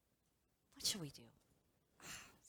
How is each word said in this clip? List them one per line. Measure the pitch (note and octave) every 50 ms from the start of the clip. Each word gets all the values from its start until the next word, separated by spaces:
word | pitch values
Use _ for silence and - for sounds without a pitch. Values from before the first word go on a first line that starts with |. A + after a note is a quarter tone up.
| _ - - _ _ - - _ _ - _ _ _ - -
What | - -
should | - - G3+
we | D#3+ C#3
do? | - - A#2+ A2+ - - - - - - - - - - - - - - -
<sighs> | - - - - - - - -